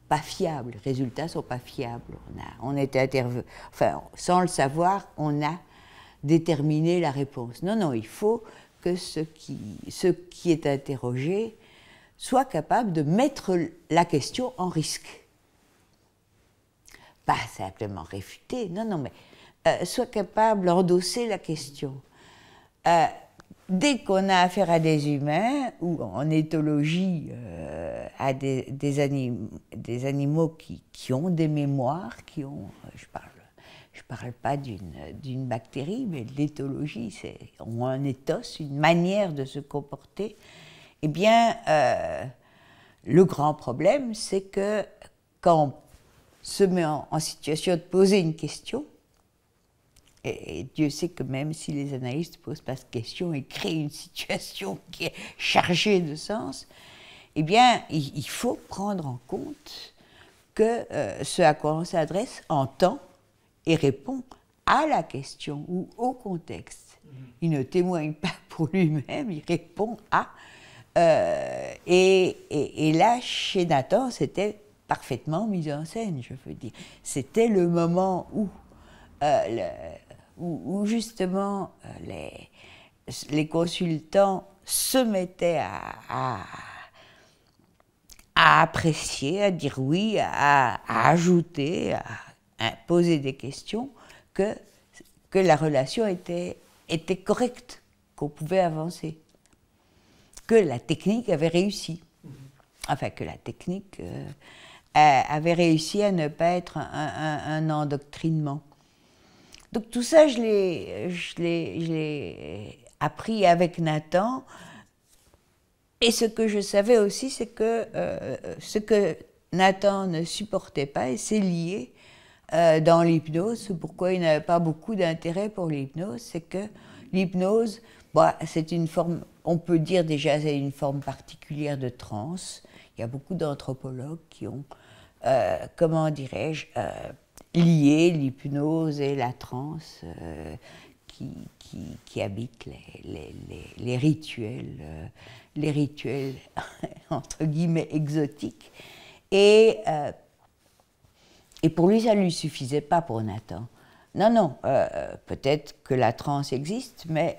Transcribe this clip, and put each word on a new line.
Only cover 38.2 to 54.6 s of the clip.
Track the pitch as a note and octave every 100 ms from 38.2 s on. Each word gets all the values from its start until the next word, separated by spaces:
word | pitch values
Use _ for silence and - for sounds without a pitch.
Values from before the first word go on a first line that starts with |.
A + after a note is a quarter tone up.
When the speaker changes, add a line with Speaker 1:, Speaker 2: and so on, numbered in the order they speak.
| - F3+ - -
Speaker 1:
une | D3 C#3
manière | D#3 E3+ F3 G3+ F#3+
de | C#3+
se | C3 D3
comporter, | - D3 C#3 C#3+ _ - G#3+ - - - - - - _
eh | D3+
bien, | D3+ G#3 A#3 A#3 - -
euh, | D#3 B2 F2+ E2 D2+ B2 - _ _ _ _ _ _
le | - D3+
grand | F#3 E3 D3
problème, | D3 - B2+ F3 C#4+ B3
c'est | G#3+ - G3
que | G3 G3 G3 G#3+ - - - _ _ _
quand | F3+ D#3+
on | C#3 - - - _ _ _ _
se | - -
met | F#3+ F3+ D#3
en, | D3+ -
en | D#3
situation | - - - D#3 -
de | E3+
poser | - F#3 F#3+ G3+
une | D#3+
question, | D#3 D3 - - B3 D4+ _ _ _ _ _ _ _ _ _ _ _ _ _
et, | - - - D#2
et | C3+
Dieu | - D3
sait | C#3+ E3+
que | -
même | C3 C3+ D3+
si | D#3 -
les | D3 C#3
analystes | C3 B2+ C#3+ E3+ -
ne |
posent | - -
pas | -
de | B2+ -
questions | A#2+ A2+ - F3
et | D3
créent | C3+ - G3+
une | D#3+ D3
situation | - - - - F3+ - -